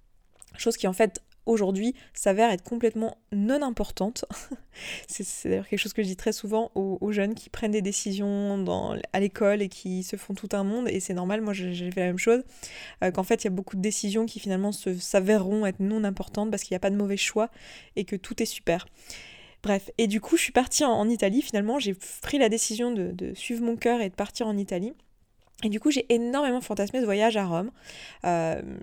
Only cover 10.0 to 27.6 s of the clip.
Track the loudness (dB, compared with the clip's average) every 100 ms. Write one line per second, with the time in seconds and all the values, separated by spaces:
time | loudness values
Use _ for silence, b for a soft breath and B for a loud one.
10 | -6 -8 -8 -10 -4 -2 0 -2 -2 -2
11 | -2 -4 -2 -2 -2 -2 -4 -4 -4 -2
12 | 0 2 4 2 2 B B B B B
13 | 0 0 2 2 0 -2 -4 -2 -2 0
14 | 0 0 -2 -4 -2 0 0 -2 -4 -4
15 | 2 2 6 4 4 0 0 0 0 0
16 | 0 -2 -4 -2 -2 -2 -2 0 2 2
17 | 0 0 0 0 0 B B B B -6
18 | -4 -4 -6 -2 -2 -2 0 0 -2 B
19 | B B B B B B 0 0 0 2
20 | 2 2 2 2 4 4 4 4 4 4
21 | 4 4 4 2 2 0 2 0 0 -4
22 | -8 -12 -2 4 4 4 0 0 -2 0
23 | -2 -4 -8 -6 -6 -2 -2 0 2 2
24 | 0 -2 -6 -4 -2 -2 -2 -2 -4 -8
25 | _ _ _ _ _ -4 -2 0 2 2
26 | 4 2 2 0 2 0 -2 -2 -2 0
27 | 0 4 4 4 0 0